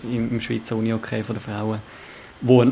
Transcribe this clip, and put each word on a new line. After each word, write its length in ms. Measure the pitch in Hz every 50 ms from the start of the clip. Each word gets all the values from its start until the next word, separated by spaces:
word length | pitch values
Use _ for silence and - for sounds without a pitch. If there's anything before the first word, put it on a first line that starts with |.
im, 280 | - 117 123 117 113 113
im 80 | 117 113
Schweizer 340 | - - 117 113 - - 117
Unihockey 480 | 110 110 113 113 110 107 - 120 110 107
von 120 | - 110
den 60 | 107
Frauen, 360 | - - 104 104 107 110 110 110 - - - - - - - - - - - -
wo, 220 | - 120 127 123 117 127